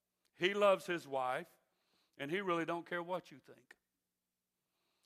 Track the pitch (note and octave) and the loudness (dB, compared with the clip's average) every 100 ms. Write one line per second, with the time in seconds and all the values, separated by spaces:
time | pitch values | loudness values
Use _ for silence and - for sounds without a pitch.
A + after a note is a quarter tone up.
0 | _ _ _ - F3+ G3+ G3+ F#3+ - E3+ | _ _ _ -2 0 6 6 6 2 -4
1 | C#3 C3+ B2+ C#3 F3+ - _ _ _ _ | -2 -2 0 -2 -6 -20 _ _ _ _
2 | _ - C#3+ F#3 F#3+ E3+ D#3+ E3+ D#3 F3 | _ -10 -4 -2 0 0 0 -4 -4 -6
3 | E3+ F3+ - C3+ - B2 B2 - _ _ | -4 -6 -8 -20 -20 -20 -20 -20 _ _
4 | _ _ _ _ _ _ _ _ _ _ | _ _ _ _ _ _ _ _ _ _